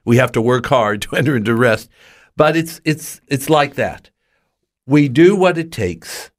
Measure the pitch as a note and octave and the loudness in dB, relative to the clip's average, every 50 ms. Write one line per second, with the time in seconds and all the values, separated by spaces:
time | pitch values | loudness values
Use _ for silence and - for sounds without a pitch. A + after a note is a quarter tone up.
0 | _ A#2+ A#2 B2 B2+ B2 - A#2+ A2+ A#2+ B2+ B2+ A#2 - C#3 B2 A2 G#2 G#2+ G#2 | _ 2 2 2 2 0 0 -2 0 0 0 0 0 0 0 2 2 0 -2 -4
1 | - - - - C#3 C#3+ C#3+ A#2 G2+ A2 A#2 A2+ B2 A#2+ A2 A2+ - _ _ _ | -8 -6 -4 -2 0 0 0 0 0 0 0 2 2 2 2 0 -4 _ _ _
2 | _ - - _ _ _ _ - D3+ D#3 D#3 E3 D#3+ E3 - - _ D#3 D3+ D#3 | _ -20 -20 _ _ _ _ 0 2 2 2 0 -4 -4 -10 -8 _ -4 -4 -4
3 | - - - - _ _ C#3 C3 - D3+ D#3+ D3 C#3+ C#3+ C#3+ - A2 F2 C#2 - | -8 -16 -18 -18 _ _ -6 -6 -2 0 2 2 0 0 -4 -6 -6 -6 -6 -12
4 | _ _ _ _ _ _ _ _ _ _ _ _ _ _ _ _ _ C3 C#3 D3+ | _ _ _ _ _ _ _ _ _ _ _ _ _ _ _ _ _ 0 2 2
5 | D3 C3+ A#2+ D3 E3 F#3 G#3 F#3+ F#3 F3+ E3 E3 D#3+ E3 - B2 G#2 F2+ E2 E2 | 2 2 4 4 6 6 6 4 2 0 0 -2 -6 -8 -8 -6 -6 -6 -6 -8
6 | - - - - - - _ | -14 -16 -16 -16 -18 -20 _